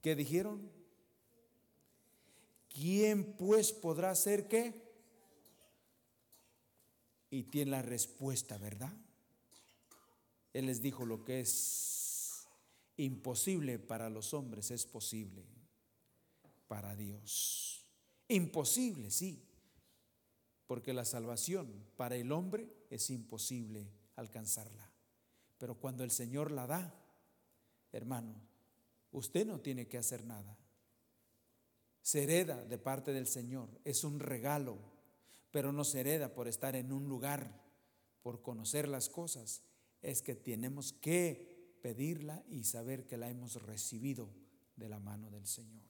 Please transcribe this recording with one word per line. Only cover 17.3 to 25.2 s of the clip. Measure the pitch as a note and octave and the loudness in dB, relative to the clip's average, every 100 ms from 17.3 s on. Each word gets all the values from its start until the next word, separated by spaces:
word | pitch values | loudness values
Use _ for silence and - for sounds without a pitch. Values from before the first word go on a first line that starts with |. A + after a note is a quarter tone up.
| - - - - - - _ _ _ _ | -2 0 -2 -4 -8 -14 _ _ _ _
Imposible, | G#3+ E3 E3 C#3 - B3+ E3+ G#2 | 4 4 2 4 4 4 0 -2
sí, | - F#3+ C#3 - - _ - _ _ _ _ _ _ _ _ _ | 0 0 -6 -14 -20 _ -20 _ _ _ _ _ _ _ _ _
porque | B2 A#2+ | -4 -2
la | B2+ | 0
salvación | A#2 B2 A#2 A#2 - F#3 C#3+ G#2 G#2 - | 0 -2 -2 -2 0 0 -4 -10 -16 -6
para | A#2+ B2 | -2 0
el | A#2+ | 2
hombre | D3+ F#3 G#3 A3+ - - | 0 2 -2 -4 -14 -12
es | G#2+ - | -4 -2
imposible | C3 A2+ A2 - B2+ A2+ G#2+ G#2 G2+ - - | -2 -4 -4 -4 -2 -4 -6 -10 -14 -18 -12
alcanzarla. | A2+ A2+ A2 - A2 G#2 G#2 _ _ _ | -10 -8 -2 -2 -2 -14 -18 _ _ _